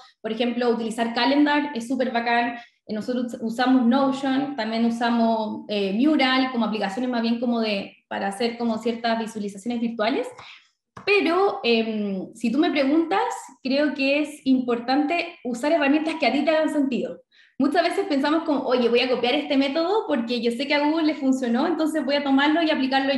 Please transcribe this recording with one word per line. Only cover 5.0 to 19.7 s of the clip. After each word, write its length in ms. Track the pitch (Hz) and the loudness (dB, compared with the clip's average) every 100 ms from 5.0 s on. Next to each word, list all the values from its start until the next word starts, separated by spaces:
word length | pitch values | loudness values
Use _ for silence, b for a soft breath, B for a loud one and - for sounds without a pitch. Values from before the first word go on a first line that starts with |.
| 240 240 226 220 214 214 - | 0 2 2 0 -2 -6 -6
eh, 240 | 208 196 | -2 -2
Mural, 580 | 208 285 302 262 262 262 | 2 2 4 4 2 0
como 140 | 240 | 0
aplicaciones 460 | 208 208 196 240 254 | -2 -2 -4 -4 -4
más 100 | 240 | -2
bien 160 | 226 233 | 0 0
como 200 | 240 233 | 0 0
de, 340 | 220 196 196 - - | 0 -2 -6 -14 -10
para 200 | 214 196 | -6 -4
hacer 280 | 196 233 233 | -2 -4 -2
como 220 | 233 220 | -4 -2
ciertas 400 | 233 226 233 226 | -4 -2 -2 -2
visualizaciones 640 | 214 214 202 196 240 240 | -4 -6 -8 -8 -6 -4
virtuales. 440 | 233 226 214 330 508 - B B B _ _ - - | -4 -2 -2 -2 -4 -10 B B B _ _ -8 0
Pero, 540 | 403 320 349 403 392 | 2 4 2 2 0
em, 680 | 233 226 220 214 202 190 - | 0 2 0 -2 -4 -4 -8
si 160 | - 233 | -4 -2
tú 60 | 269 | 2
me 120 | 339 | 2
preguntas, 500 | 277 269 320 320 392 480 - - - | 2 2 2 2 0 0 -4 -12 -10
creo 300 | 262 277 294 | -2 0 0
que 260 | 262 269 285 | 0 0 2
es 180 | 294 - 262 | -2 -2 2
importante 920 | 254 233 233 - 277 294 339 339 - | 2 2 -2 0 0 2 -2 -4 -8
usar 280 | 247 233 294 | -8 -4 0
herramientas 420 | 330 277 311 311 320 | 2 4 2 0 0
que 80 | 247 | 0
a 60 | |
ti 100 | 285 | 2
te 60 | 302 | 2
hagan 200 | 311 311 | 2 2
sentido. 500 | 302 269 226 - - _ b b b | 0 0 -2 -4 -10 _ b b b
Muchas 240 | 285 359 | 0 2
veces 240 | 339 370 - | 0 0 -2
pensamos 360 | 277 285 320 | 0 2 0
como, 160 | 320 262 | 0 -2
"Oye, 260 | - 254 226 | 0 2 2
voy 120 | 240 | 2
a 100 | 254 | 2
copiar 240 | 233 240 | 0 0
este 220 | 294 - 269 | 0 0 0
método 460 | 277 | 2